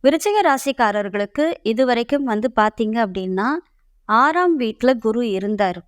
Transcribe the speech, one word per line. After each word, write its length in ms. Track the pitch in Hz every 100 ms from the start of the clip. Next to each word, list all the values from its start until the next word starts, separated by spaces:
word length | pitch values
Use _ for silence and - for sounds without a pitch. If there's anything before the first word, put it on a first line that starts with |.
விருச்சிக 340 | 262 311 415 427
ராசிக்காரர்களுக்கு 1000 | 349 269 277 262 220 208 202 202 208 - 311 -
இதுவரைக்கும் 600 | - 226 262 240 240 285
வந்து 240 | 269 214 240
பார்த்தீங்க 460 | - 214 - 220 226
அப்படின்னா, 500 | 214 185 185 185 226 311 _ _ _ _ -
ஆறாம் 460 | 220 277 330 359 320
வீட்ல 340 | 226 214 247
குரு 260 | 254 220 226 240
இருந்தார். 480 | 190 202 208 196 175